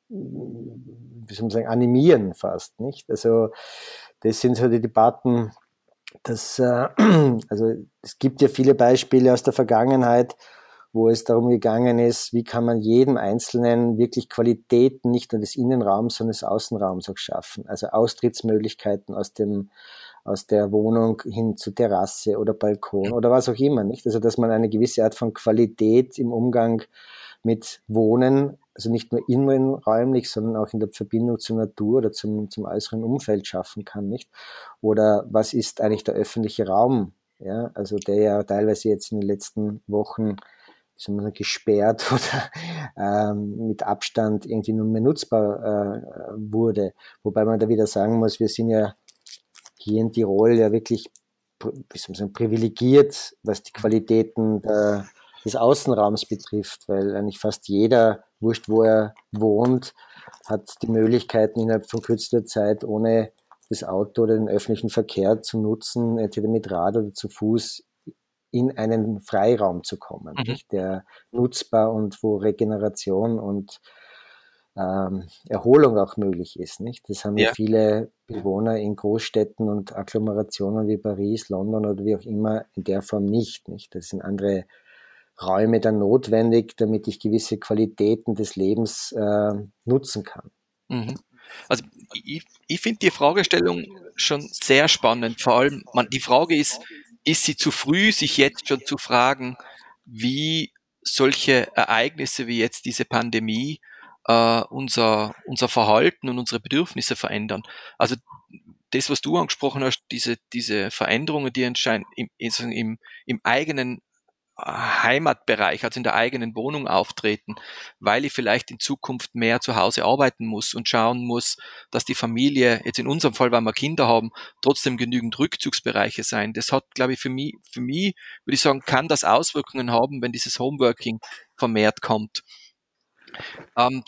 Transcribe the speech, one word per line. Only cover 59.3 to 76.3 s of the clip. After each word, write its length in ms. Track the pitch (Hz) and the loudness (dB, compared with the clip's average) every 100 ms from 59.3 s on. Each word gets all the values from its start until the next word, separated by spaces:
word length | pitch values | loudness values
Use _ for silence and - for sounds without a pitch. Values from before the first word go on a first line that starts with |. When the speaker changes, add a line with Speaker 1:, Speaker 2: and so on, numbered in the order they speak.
Speaker 1:
wohnt, 640 | 104 110 104 123 127 - - - - - - - | -2 0 2 2 0 -2 -16 -20 -20 -20 -20 -8
hat 300 | 107 - - | -8 -8 -8
die 60 | 110 | -2
Möglichkeiten 720 | 113 110 120 - 113 107 117 | 2 4 2 2 2 2 0
innerhalb 280 | 113 110 - | 0 0 -2
von 120 | 113 | -6
kürzester 440 | - 113 - 120 107 | -2 -2 0 -2 0
Zeit 380 | 110 104 107 | 0 0 0
ohne 480 | 107 107 113 113 107 - _ - - | -4 -2 2 2 0 -8 _ -20 -8
das 140 | 107 | -8
Auto 400 | 90 95 104 - | -4 -4 -2 0
oder 120 | 110 110 | 2 2
den 140 | 107 | 0
öffentlichen 400 | 101 - 107 110 | -2 -2 -4 -2
Verkehr 520 | - 107 - 98 110 | -2 -2 0 2 0
zu 160 | - 113 | -2 -4
nutzen, 560 | 107 110 - 123 117 113 | -2 -2 -4 -4 -2 -2
entweder 280 | 104 107 107 | -2 -2 -2
mit 220 | 113 95 | -2 -2
Rad 260 | 87 90 113 | -2 0 -2
oder 160 | 104 | -4
zu 160 | - 104 | -8 -12
Fuß 540 | - 107 113 - - - _ - - _ _ _ | -4 0 0 -2 -10 -18 _ -20 -20 _ _ _
in 260 | 123 127 131 | -2 -2 -2
einen 440 | 110 113 107 104 | -2 0 -2 -4
Freiraum 640 | - 101 107 117 98 87 | -4 0 2 2 0 -2
zu 140 | - 98 | -8 -12
kommen, 400 | - - 80 87 | -12 -16 -12 -8
Speaker 2:
Mhm. 60 | 123 | -6
Speaker 1:
nicht? 240 | 117 _ | -8 _
Der 340 | 98 92 95 - - _ | -6 -4 -6 -10 -20 _
nutzbar 640 | 120 123 - - 113 110 | -2 -2 -2 -2 2 2
und 300 | 110 104 - | 0 -4 -2
wo 140 | 110 104 | -2 0
Regeneration 1000 | 107 101 107 107 107 - 98 95 113 110 | 0 0 -2 0 -2 -4 -2 0 0 -2
und, 420 | 101 101 101 - _ - - - - _ _ _ _ - | -4 -6 -8 -16 _ -20 -20 -20 -20 _ _ _ _ -8
ähm, 500 | 92 95 95 95 90 - - | -4 -4 -4 -6 -10 -18 -8
Erholung 480 | 101 117 143 139 107 | -2 6 8 8 4
auch 200 | 95 - | 0 -2
möglich 420 | 101 | -4